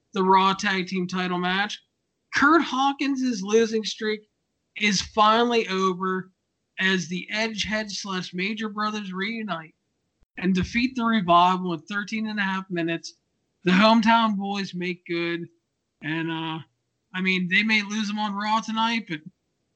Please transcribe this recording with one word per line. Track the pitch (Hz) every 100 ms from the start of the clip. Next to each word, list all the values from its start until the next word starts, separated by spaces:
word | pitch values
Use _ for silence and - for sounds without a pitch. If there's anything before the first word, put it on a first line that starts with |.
| _
the | 202
Raw | 190 190 190
Tag | 190 208 190 180
Team | 190 180
title | 185 180 180
match. | 180 190 214 - _ _ _ _ -
Kurt | - 277 330
Hawkins' | - 254 277 277 277 269 254 220
losing | 190 226 226 220
streak | 214 - 214 214 _ _ _ _ _ -
is | 208 185
finally | - - 214 220 240 233 185
over | 190 190 180 185 185 180 _ _ _ _ -
as | 190 190 151
the | 180 -
Edgehead | 214 226 214 175 214 208
slash | 190 202 185 175
Major | 175 196 214 220
Brothers | 208 214 214 196
reunite | 185 202 226 214 165 156 _ _ _ _ _ _ -
and | 185 185
defeat | 180 233 254 254
the |
Revival | 226 226 175 170 180 185 185
in | 160
thirteen | - 202 202 220 220
and | 214
a |
half | 190 190 190
minutes. | 170 165 165 - - _ _ _ _ 175
The |
hometown | 185 220 226 220 233 226 196
boys | 196 202 190
make | 175 180 175 -
good. | 170 170 170 165 _ _ _ _ _
And, | 147 160 165
uh, | 160 165 160 - _ _ _ _
I | 180
mean, | 185 185 180
they | 190
may | 214 214
lose | 202 214 202
them | 208
on | 214
Raw | 196 214 220
tonight, | 220 220 226 233 185
but | 156 - _ _ _ _